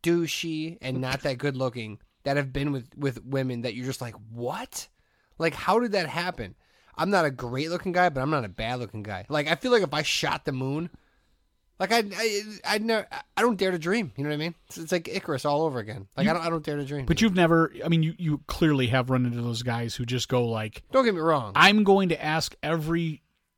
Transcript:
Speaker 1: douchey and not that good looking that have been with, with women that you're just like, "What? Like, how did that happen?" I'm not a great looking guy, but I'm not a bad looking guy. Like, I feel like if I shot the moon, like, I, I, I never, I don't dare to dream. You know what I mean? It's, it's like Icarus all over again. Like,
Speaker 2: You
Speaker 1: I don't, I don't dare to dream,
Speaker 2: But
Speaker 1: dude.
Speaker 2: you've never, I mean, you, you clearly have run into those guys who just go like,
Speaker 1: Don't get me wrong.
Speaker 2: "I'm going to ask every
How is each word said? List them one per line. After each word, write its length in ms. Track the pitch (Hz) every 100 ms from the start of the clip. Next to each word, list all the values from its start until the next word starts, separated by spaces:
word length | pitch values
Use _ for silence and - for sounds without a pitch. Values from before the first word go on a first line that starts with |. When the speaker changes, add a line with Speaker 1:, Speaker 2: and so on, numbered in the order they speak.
Speaker 1:
douchey 760 | 165 175 165 - 170 156 156 170
and 200 | 131 131
not 200 | 127 139
that 160 | 151 127
good 180 | 143 131
looking 440 | 131 120 110 104 _ _
that 120 | - 139
have 160 | 135
been 200 | 139 143
with, 160 | 139 117 -
with 280 | 143 120
women 380 | 120 135 131 120
that 120 | 120
you're 120 | 110 127
just 140 | 127
like, 140 | 120 107 110
"What? 560 | 117 120 180 262 - - _ _ _ _ _
Like, 160 | 165
how 240 | - - 208
did 140 | 240
that 160 | 196 160
happen?" 480 | 165 175 - 101 - _ _ _ -
I'm 140 | 180
not 160 | 202 156
a 40 |
great 400 | 127 120 127 156
looking 220 | 175 190
guy, 160 | 175 180
but 140 | 135
I'm 80 | 135
not 140 | 156
a 40 | 107
bad 320 | 90 113 127
looking 240 | 117 110
guy. 220 | 104 95 98
Like, 180 | 151 147
I 80 |
feel 160 | 165 254
like 120 | 240
if 100 | 170
I 80 | 147
shot 440 | 156 - 165 151 -
the 60 |
moon, 360 | 131 131 147 170 - _ _ _ _ _ _ _ _
like, 140 | 190
I, 120 | 233 202 185
I, 260 | 226 202 214 208
I 140 | - 208
never, 280 | 226 220 - - - -
I 60 |
don't 140 | 233 196
dare 120 | 190
to 80 | 180
dream. 320 | 156 220 175 -
You 80 |
know 60 | 143
what 40 | 147
I 20 |
mean? 160 | 160 165 _
It's, 100 | -
it's 140 | 160
like 160 | 180 165
Icarus 360 | 190 - 139
all 180 | 151 143
over 160 | 160 127
again. 300 | 107 104 98 -
Like, 80 |
Speaker 2:
You 60 | 185
Speaker 1:
I 40 |
don't, 80 | 165 165
I 20 |
don't 140 | 165
dare 120 | 151 147
to 80 | 139
dream, 180 | 147
Speaker 2:
But 140 | 131 262
Speaker 1:
dude. 40 |
Speaker 2:
you've 120 | 220 180
never, 340 | 170 165 160 -
I 40 | -
mean, 140 | 165
you, 120 | 160 165
you 220 | 170 147 -
clearly 400 | - 160 143 123
have 240 | 131 123
run 160 | 131 123
into 160 | 120
those 200 | 120 117
guys 320 | 123 117 117
who 120 | - 120
just 220 | 123 -
go 180 | 127 120
like, 360 | 113 110 - -
Speaker 1:
Don't 140 | 262
get 100 | 247
me 60 | 185
wrong. 320 | 160 156 107
Speaker 2:
"I'm 300 | 95 180 214
going 240 | 202 196 185
to 140 | 160
ask 300 | 151 160 - -
every 600 | 147 165 151 170 165 151 _ _ _